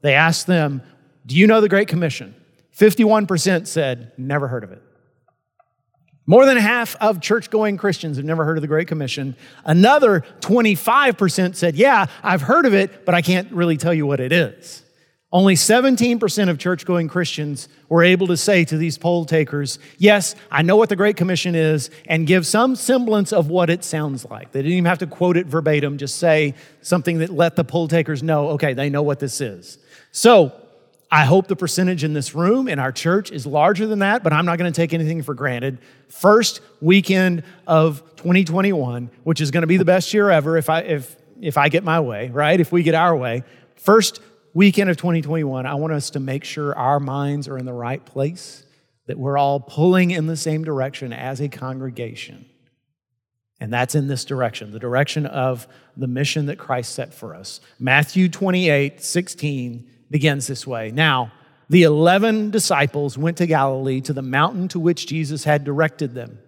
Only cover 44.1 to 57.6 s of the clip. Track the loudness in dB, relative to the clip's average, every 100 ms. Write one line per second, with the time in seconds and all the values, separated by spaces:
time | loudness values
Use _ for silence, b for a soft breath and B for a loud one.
44.1 | -4 b b _ 2 4 4 0 0 0
45.1 | -2 -2 -4 -4 -4 -6 -6 -4 -4 -6
46.1 | -8 -6 -8 -8 -8 -6 -4 0 0 0
47.1 | -4 -4 -4 -6 -10 -10 -8 -8 -8 -10
48.1 | -6 -4 -6 -18 -20 _ _ _ _ -12
49.1 | -8 -4 0 0 -2 -4 0 2 4 2
50.1 | 0 -4 -4 -4 -4 -4 -6 -6 -8 -12
51.1 | -10 -10 -6 -8 -8 -10 -10 -10 -10 -12
52.1 | -12 -18 -20 -20 _ _ _ _ _ _
53.1 | _ _ _ _ _ -8 -4 -2 -2 -2
54.1 | -6 -8 -6 -6 -6 -16 -12 -6 -2 -2
55.1 | -4 -6 -4 -4 -6 -12 b b -10 -6
56.1 | -4 -4 -4 -6 -8 -8 -6 -6 -10 -12
57.1 | -12 -18 -18 -18 -20